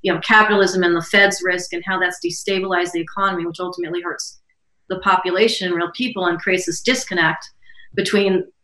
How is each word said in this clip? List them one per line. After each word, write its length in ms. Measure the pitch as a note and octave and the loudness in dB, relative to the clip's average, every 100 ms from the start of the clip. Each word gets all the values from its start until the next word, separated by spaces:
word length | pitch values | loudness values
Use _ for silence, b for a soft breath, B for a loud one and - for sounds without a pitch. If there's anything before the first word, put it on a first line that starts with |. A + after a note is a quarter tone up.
you 100 | F#3+ | -2
know, 80 | E3 | -2
capitalism 600 | - A3 G#3+ G3+ F#3+ F#3 | 4 6 6 4 4 2
and 120 | F3 | 2
the 80 | E3+ | 0
Fed's 380 | E3+ G3+ G3 G3 | 2 4 4 2
risk 300 | F3+ F3+ - | -2 -2 -4
and 100 | F3 F#3 | -8 -4
how 120 | F#3 | -2
that's 220 | F3+ F3+ | -2 -2
destabilized 680 | E3+ - - F#3+ F#3+ F3 F3 | -6 -6 -2 -2 0 0 -2
the 80 | F3 | -4
economy, 460 | E3 G3 G3 F3+ E3+ | -6 -2 -2 0 -6
which 120 | E3 | -6
ultimately 440 | F3+ F3+ E3+ F3 | -8 -6 -6 -6
hurts 380 | E3+ D3 - - _ _ _ _ - | -6 -8 -12 -16 _ _ _ _ -10
the 100 | F#3 | -2
population 680 | G3 F#3 F3+ F#3 A3+ A3+ F#3 | 2 2 2 2 2 2 -2
and 100 | E3+ | -2
real 140 | E3+ | -4
people 340 | - B3 G3 F3 | -4 -6 -2 -2
and 120 | E3+ | -2
creates 280 | - F#3 F#3 | 0 -2 -2
this 160 | E3+ | -4
disconnect 680 | - B3+ - F3+ D#3+ E3 - _ b b b | 0 -2 -2 0 0 0 -10 _ b b b
between 500 | - F#3+ G3+ G3 F#3 - _ | -4 0 2 2 0 -2 _